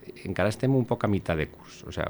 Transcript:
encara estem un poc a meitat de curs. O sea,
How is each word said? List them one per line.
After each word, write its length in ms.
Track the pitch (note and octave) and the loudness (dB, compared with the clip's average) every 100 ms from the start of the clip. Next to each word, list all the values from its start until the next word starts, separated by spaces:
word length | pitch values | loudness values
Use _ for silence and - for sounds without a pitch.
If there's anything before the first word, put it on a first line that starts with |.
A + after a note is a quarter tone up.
| - - - | -18 -10 -4
encara 240 | F2+ G2+ | 0 0
estem 240 | - C3 C3+ | 2 2 4
un 100 | A2+ | 2
poc 180 | A2+ | 0
a 40 | A2 | 2
meitat 300 | F#2+ - D#2+ | 2 2 0
de 100 | D2+ | -2
curs. 360 | - - - - | -6 -20 -16 -10
O 40 | |
sea, 120 | - | -4